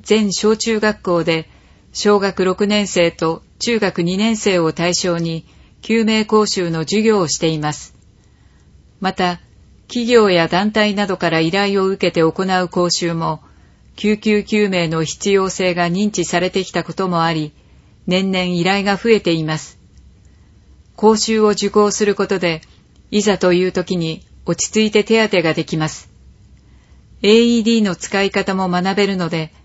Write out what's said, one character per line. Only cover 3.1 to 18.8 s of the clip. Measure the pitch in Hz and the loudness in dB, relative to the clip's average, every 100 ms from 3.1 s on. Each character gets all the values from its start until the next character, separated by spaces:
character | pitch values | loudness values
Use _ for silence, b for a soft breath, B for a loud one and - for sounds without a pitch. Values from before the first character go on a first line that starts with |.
と | - 160 165 - _ | 2 -4 -4 -10 _
中 | - 233 | -4 0
学 | 202 - | -2 0
二 | 170 185 | -2 0
年 | 220 220 | 0 0
生 | 208 180 | 0 2
を | 160 | 0
対 | 151 170 | 0 -2
象 | 175 185 170 | 0 -2 -2
に | 165 165 b b b b | -4 -6 b b b b
救 | - 226 220 | -2 0 2
命 | 220 214 | 0 2
講 | 214 208 | 2 2
習 | - 175 | 0 -2
の | 165 | -2
授 | 156 202 | -2 0
業 | 220 214 | 2 2
を | 160 | 0
し | - | -2
て | 165 | -2
い | 160 | -2
ま | 151 | -4
す。 | 147 - - _ _ b b b b b - _ _ | -6 -12 -20 _ _ b b b b b -20 _ _
ま | 190 | -6
た、 | 185 180 175 - - - - _ | -2 -4 -4 -12 -20 -20 -20 _
企 | 240 233 | -6 2
業 | 240 208 | 4 6
や | 175 165 | 4 2
団 | 175 208 | 0 0
体 | 214 208 202 | 0 0 0
な | 202 | -2
ど | 180 | -2
か | 170 | 0
ら | 160 | 0
依 | 165 | 0
頼 | 196 202 196 | 0 0 0
を | 190 | 0
受 | 196 180 | 0 -2
け | |
て | 170 | 2
行 | 160 160 190 185 | 0 0 -2 0
う | 175 | -2
講 | - 175 | -2 0
習 | - 170 | 0 -2
も、 | 165 160 156 b b b b b - | -4 -4 -6 b b b b b -4
救 | 208 214 | -2 0
急 | 214 208 | 0 0
救 | 202 214 208 | 0 0 0
命 | 185 165 | 0 -2
の | 160 | -2
必 | 156 - 202 | -4 -4 0
要 | 196 190 | 2 0
性 | - 185 | -2 -2
が | 175 170 | 0 -2
認 | 180 208 | 0 -2
知 | 202 165 | -2 -2
さ | 175 | -2
れ | 165 | -2
て | 196 | -4
き | 185 | -4
た | 180 | -6
こ | 165 | -6
と | 165 190 | -6 -4
も | 170 | 0
あ | 165 | -2
り、 | 160 151 b b b b b - | -2 -6 b b b b b -4
年 | 180 196 | -2 0
々 | 185 180 | -2 -2
依 | 175 | -2
頼 | 170 202 | 0 0